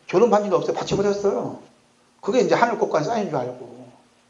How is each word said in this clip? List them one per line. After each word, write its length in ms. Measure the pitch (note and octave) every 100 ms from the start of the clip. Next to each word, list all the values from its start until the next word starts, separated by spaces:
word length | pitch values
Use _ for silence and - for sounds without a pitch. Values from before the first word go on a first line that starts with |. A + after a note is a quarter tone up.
| -
결혼 240 | F3 A3+
반지도 260 | G3+ G3+ E3
없어요. 180 | D3 -
바쳐버렸어요. 840 | - F#3+ G3+ G3+ G3 A#3+ - - - _ _ _ _ _
그게 200 | - B3
이제 140 | F3+
하늘 240 | D#3+ A#3 G#3+
곳간 260 | F#3 D#3
쌓인 240 | D3 A3+ F#3
줄 80 | D3
알고. 420 | B2 - - - - - _ _